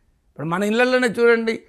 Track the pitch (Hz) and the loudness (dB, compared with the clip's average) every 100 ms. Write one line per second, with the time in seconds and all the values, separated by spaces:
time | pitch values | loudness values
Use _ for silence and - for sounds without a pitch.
0 | _ _ _ - 151 175 208 220 247 254 | _ _ _ -12 -6 -4 -2 0 0 0
1 | 247 214 233 233 226 226 | 0 2 2 2 0 -6